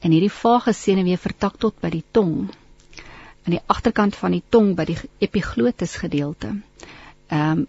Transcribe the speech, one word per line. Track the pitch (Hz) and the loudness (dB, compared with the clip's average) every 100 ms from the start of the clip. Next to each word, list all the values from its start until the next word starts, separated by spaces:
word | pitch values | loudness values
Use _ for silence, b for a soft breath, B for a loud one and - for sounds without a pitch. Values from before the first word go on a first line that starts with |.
En | 170 | 2
hierdie | 160 202 | 4 4
vage | - 233 240 240 | 0 2 4 2
senuwee | 214 - 190 180 180 | 0 2 2 2 0
vertak | - - 202 - | -4 -4 -6 -2
tot | 220 - | -4 -2
by | 170 | -6
die | 165 - | -6 -2
tong. | 233 185 156 190 - - - - B B B B B | 0 2 0 -6 -10 -20 -20 -20 B B B B B
Aan | - 170 | -4 -2
die | - | 0
agterkant | - 240 214 202 - | -2 0 0 0 0
van | 185 | -2
die | 180 - | -2 2
tong, | 233 208 | 4 4
by | 170 | 2
die | 160 165 - - | -2 -4 -8 -4
epiglotis | 202 208 - - 240 - 175 - | -2 -2 -4 -2 -2 0 -6 -6
gedeelte, | 175 147 143 160 208 208 - _ B B B B - | -4 -4 -4 -6 -8 -8 -10 _ B B B B -6
ehm, | 156 151 160 | -2 0 0